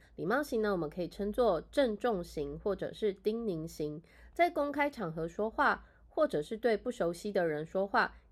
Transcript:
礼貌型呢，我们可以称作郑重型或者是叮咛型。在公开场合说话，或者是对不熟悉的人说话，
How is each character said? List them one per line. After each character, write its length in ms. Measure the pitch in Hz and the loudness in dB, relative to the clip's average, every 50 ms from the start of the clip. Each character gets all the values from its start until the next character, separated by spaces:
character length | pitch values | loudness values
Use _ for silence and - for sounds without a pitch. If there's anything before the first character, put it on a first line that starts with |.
| - - - - | -16 -18 -10 -6
礼 80 | 147 | -2
貌 180 | 175 233 277 302 | 0 0 0 0
型 180 | - 262 220 | 0 -2 0
呢， 120 | 214 208 196 | 0 2 0
我 40 | 175 | 0
们 120 | 160 147 | -2 -4
可 120 | - 185 | -4 -4
以 60 | 175 160 | -6 -6
称 240 | - - 196 208 | -4 -6 -4 -2
作 300 | 208 - 247 220 175 151 - - | 0 2 4 4 4 2 0 -2
郑 240 | - 294 277 233 208 | 0 2 2 2 2
重 260 | 202 - 247 220 180 | 0 0 0 0 0
型 380 | 170 170 - 160 143 143 143 160 | -2 -4 -4 -6 -4 -4 -6 -4
或 160 | - 214 190 | -2 -2 -2
者 160 | 185 165 - | -2 -4 -6
是 220 | - - 220 208 190 | -6 -2 -2 -2 -2
叮 320 | - - 214 214 233 233 | 0 -2 -2 -2 -2 -2
咛 200 | 214 175 160 156 | -2 -2 -4 -4
型。 380 | 165 - - 156 151 151 156 - - - - - - - | -6 -6 -6 -6 -6 -6 -8 -12 -16 -20 -20 -20 -6 0
在 160 | - 339 349 | 2 2 2
公 240 | 339 320 285 285 277 | 2 0 -2 -2 0
开 160 | 294 285 294 | 0 0 0
场 200 | 285 240 202 165 | -2 -4 -6 -6
合 160 | 160 170 160 | -4 -4 -6
说 240 | 170 165 - 208 220 | -4 -4 -2 -4 -2
话， 360 | - - 285 254 196 - - - - _ - - | 2 2 4 4 4 2 -2 -14 -20 _ -18 -6
或 180 | - 339 311 302 | 0 2 2 2
者 140 | - 147 | 2 0
是 160 | 151 - 226 214 | -2 -2 -4 0
对 180 | - 240 220 | 2 2 2
不 160 | 208 - 254 | 2 0 -2
熟 220 | 233 - 185 170 180 | -2 0 0 0 -2
悉 180 | 175 - 208 | -2 -4 -2
的 160 | 196 196 175 165 | 0 2 2 2
人 180 | 151 147 160 | 2 0 -4
说 220 | 160 - 190 196 196 | -2 -2 -2 0 2
话， 300 | - 233 196 - - - - - | 4 2 2 2 0 -8 -20 -20